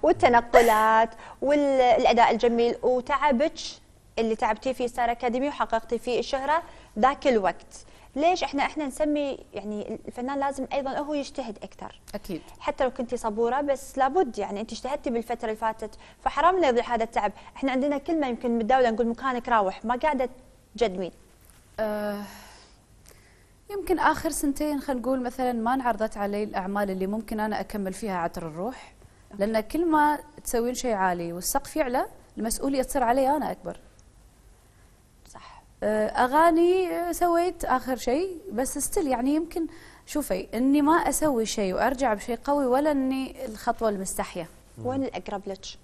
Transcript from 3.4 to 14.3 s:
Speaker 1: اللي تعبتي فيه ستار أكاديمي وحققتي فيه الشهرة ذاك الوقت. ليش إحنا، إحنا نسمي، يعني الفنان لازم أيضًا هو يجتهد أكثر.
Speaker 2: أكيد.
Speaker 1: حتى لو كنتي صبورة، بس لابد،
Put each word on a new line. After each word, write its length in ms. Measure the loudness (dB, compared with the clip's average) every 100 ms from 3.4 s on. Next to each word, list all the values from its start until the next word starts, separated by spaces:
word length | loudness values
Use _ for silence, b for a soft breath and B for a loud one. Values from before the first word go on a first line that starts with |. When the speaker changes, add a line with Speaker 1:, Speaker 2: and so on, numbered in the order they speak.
| 0 -2 -12 -12 -20 -20 -12 -4
Speaker 1:
اللي 180 | -2 0
تعبتي 380 | 0 0 -2
فيه 120 | -2 -4
ستار 240 | 0 -2
أكاديمي 380 | 0 -2 0 -2
وحققتي 500 | -2 -2 -2 -2 -6
فيه 200 | -2 -4
الشهرة 440 | -2 -4 0 -2 -2 B B 2
ذاك 280 | 2 2 2
الوقت. 580 | 2 2 -2 -12 -20 B B B 0
ليش 280 | 2 2
إحنا، 180 | -2 -2
إحنا 240 | -2 -2 -6
نسمي، 520 | -2 0 0 -2 -6 -10
يعني 440 | -12 -8 -8 -8 -10 -10
الفنان 300 | -8 -6 -2
لازم 280 | -4 -4 -4
أيضًا 260 | -4 -4 -6
هو 160 | -4
يجتهد 440 | -4 -4 -8 -10 -10
أكثر. 380 | -14 -14 -16 -16 -14
Speaker 2:
أكيد. 260 | -12 -8 -10 B B
Speaker 1:
حتى 240 | -6 -2
لو 60 | -2
كنتي 260 | -2 -6 -4
صبورة، 440 | -4 0 0 0
بس 380 | 0 -2 -4 0
لابد، 400 | 2 4 0